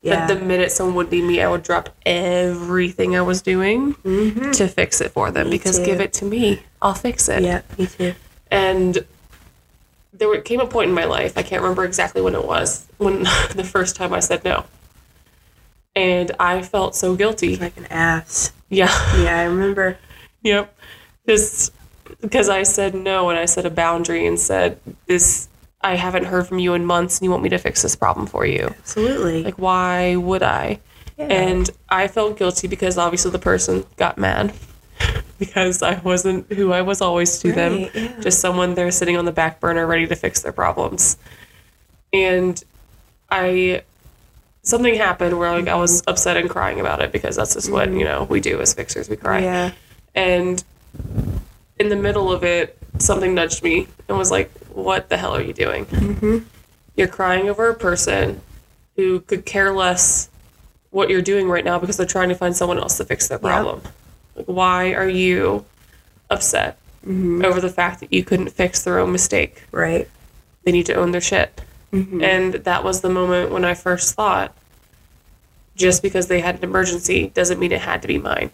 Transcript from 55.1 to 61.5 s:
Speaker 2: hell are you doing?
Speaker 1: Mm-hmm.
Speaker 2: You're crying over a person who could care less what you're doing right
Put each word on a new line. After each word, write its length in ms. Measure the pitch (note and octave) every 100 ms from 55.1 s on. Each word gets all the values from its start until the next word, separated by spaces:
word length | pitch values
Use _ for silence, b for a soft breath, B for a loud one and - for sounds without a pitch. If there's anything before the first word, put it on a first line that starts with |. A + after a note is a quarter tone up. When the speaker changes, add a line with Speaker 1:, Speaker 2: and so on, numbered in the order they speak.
| F3
Speaker 2:
hell 180 | F#3
are 80 | -
you 100 | -
doing? 340 | - - - -
Speaker 1:
Mm-hmm. 520 | - G3+ G3+ G#3+ A3+ A3+ - - _ _ -
Speaker 2:
You're 120 | F#3
crying 400 | - F#3 F#3 G3
over 200 | G#3 A#3
a 60 |
person 640 | A3+ F#3 F3 - F#3+ - - - - _ _ _ -
who 240 | F#3+ F3+
could 240 | - F#3+
care 280 | - G3+ G3
less 560 | G3 F#3 F3+ - - - - - _ - _ _
what 200 | F#3+ G3+
you're 100 | F#3+
doing 260 | F3+ G3+
right 160 | F#3